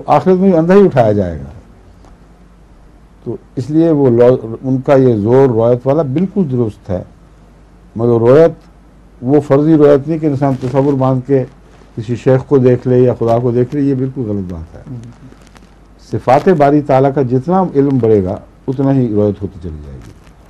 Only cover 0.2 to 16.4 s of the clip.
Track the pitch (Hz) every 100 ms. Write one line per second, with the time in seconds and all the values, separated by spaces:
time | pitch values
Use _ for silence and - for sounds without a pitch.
0.2 | 180 185 190 170 165 196 190 139 110 104
1.2 | 90 78 69 - - - - - - -
2.2 | - _ - _ _ - - _ _ _
3.2 | - 110 - - 120 151 165 147 135 117
4.2 | 120 127 113 113 135 131 127 135 131 113
5.2 | 101 127 139 113 117 123 131 143 147 139
6.2 | 196 202 160 127 113 - - 92 - -
7.2 | - _ - _ _ - - 107 120 117
8.2 | 117 139 165 - - - - _ - -
9.2 | 123 147 - 135 151 160 147 143 139 165
10.2 | 156 135 143 127 127 135 139 139 131 131
11.2 | 123 135 127 - - - - - 110 117
12.2 | - 131 127 143 123 123 127 127 127 120
13.2 | 117 117 123 120 123 147 139 135 131 135
14.2 | 110 104 92 87 80 - - 127 117 117
15.2 | 127 - - - - _ - _ - 113
16.2 | - 131